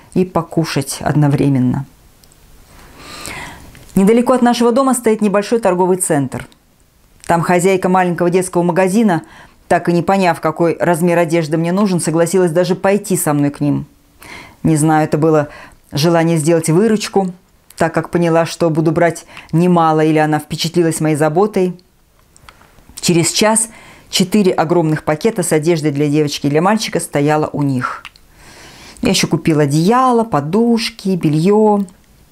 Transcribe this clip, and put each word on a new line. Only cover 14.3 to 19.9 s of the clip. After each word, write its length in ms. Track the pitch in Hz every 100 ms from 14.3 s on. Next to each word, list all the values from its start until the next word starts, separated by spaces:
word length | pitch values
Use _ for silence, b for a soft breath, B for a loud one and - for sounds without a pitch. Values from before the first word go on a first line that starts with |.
| B B B
Не 120 | 156 156
знаю, 300 | 156 156 156
это 120 | 156
было 300 | 160 156 143 B B B _
желание 440 | 135 170 170 165 165
сделать 320 | 147 165 165
выручку, 640 | 160 226 214 - 202 185 180 _ _ _ -
так 160 | 165
как 160 | 170 156
поняла, 360 | 170 170 165 165
что 240 | - 170
буду 220 | 156 165
брать 340 | 160 170 165 B B B
немало, 500 | 160 180 175 160